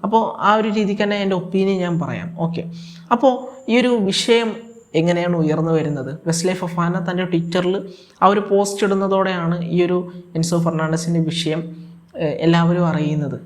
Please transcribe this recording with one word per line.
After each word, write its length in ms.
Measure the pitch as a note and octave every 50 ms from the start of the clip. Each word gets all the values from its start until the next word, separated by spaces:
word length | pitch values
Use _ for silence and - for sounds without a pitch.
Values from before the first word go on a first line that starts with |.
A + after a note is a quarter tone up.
| -
അപ്പോൾ 180 | G#3 A3 A3+ A3 F3 - - - G3
ആ 20 | G#3 A3
ഒരു 80 | G#3+ A3+ G3+
രീതിക്ക് 260 | A3 G#3+ G3 G3+ G3+ G#3+
തന്നെ 120 | G3+ G#3 G3+ G3+
എൻ്റെ 120 | G3 F#3+ F3+
ഒപ്പീനിയൻ 380 | E3+ E3+ F3 F#3+ F#3+ G3 G3 F#3 F3+
ഞാൻ 80 | F3 E3+ E3
പറയാം. 260 | - - - - F2 E3+ - - E3+
ഓക്കെ, 160 | E3 E3+ - - - - - - - - - - - A#3+
അപ്പോൾ 180 | A#3+ - C4 B3 B3+ - - - - - -
ഈ 40 | A3 B3
ഒരു 100 | B3 B3 B3 A#3 G3+ F#3+
വിഷയം 400 | G3 - - - A#3 A#3 A#3 A3+ - - - - - - - _ - D#3
എങ്ങനെയാണ് 360 | E3 F3 F3 E3+ F3 F3+ F3 E3+
ഉയർന്നു 300 | D#3 D3+ D3+ D#3+ E3 E3 E3 D#3+
വരുന്നത്? 340 | C#3+ D3+ D3 C#3 B2+ C3 C#3+ - - E3+
വെസ്ലെ 260 | E3 E3+ E3+ F#3 F#3 F3+
ഫൊഫാന 400 | F#3+ F3 E3+ F3 E3+ E3+ F3 E3+ E3+ F#3
തൻ്റെ 180 | F3+ F3+ F3+ E3+
Twitter-ൽ 420 | F3 E3+ E3+ E3+ E3+ F#3 F3+ F3+ F#3+ G3+ - - - - - - - _
ആ 60 | - F#3+ G3+
ഒരു 100 | G#3 G3+ -
പോസ്റ്റ് 340 | G3+ G3 G3+ G3 G3+ G3+ G#3+ G3
ഇടുന്നതോടെയാണ് 720 | G3 G3 G3 G3 G3 F#3+ F#3+ F#3+ F3+ F3+ E3+ E3 E3+ F3 E3+ E3+ E3
ഈ 40 | F3 F3
ഒരു 120 | F3 F3+ F3+ F3 - - - - - - E3
എൻസോ 180 | D#3+ - F3 E3+ E3+
ഫെർണാണ്ടസിൻ്റെ 560 | E3+ E3 D#3 D#3 D#3 D#3+ D#3+ - E3+ E3+ E3 D#3+ D#3
വിഷയം, 320 | - - - D3+ D#3 E3 E3 - - - - - - - - _ _ -
ഏഹ്, 140 | E3+ D3+ C#3+ - -
എല്ലാവരും 400 | E3 E3+ E3+ E3 E3+ F3 F3 F3 E3
അറിയുന്നത്. 440 | D#3 D3+ D3+ D3+ D3+ D3+ D3 C3+ B2 - -